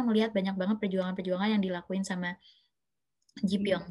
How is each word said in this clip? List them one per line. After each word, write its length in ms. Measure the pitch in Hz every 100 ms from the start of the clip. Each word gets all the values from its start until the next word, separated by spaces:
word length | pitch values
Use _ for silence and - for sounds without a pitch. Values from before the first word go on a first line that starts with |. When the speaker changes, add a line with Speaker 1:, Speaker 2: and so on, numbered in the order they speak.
| 240
Speaker 1:
melihat 240 | 214 220
banyak 240 | 208 190 196
banget 220 | 185 214
perjuangan-perjuangan 640 | 202 190 185 185 180 180 208 214
yang 40 |
dilakuin 400 | 185 175 - 190 196
sama 320 | 180 175 180 _ _ _ _ _ _ _ _ _ -
Ji 140 | 190 196
Speaker 2:
Hmm. 60 | 202
Speaker 1:
Pyong. 200 | 180 175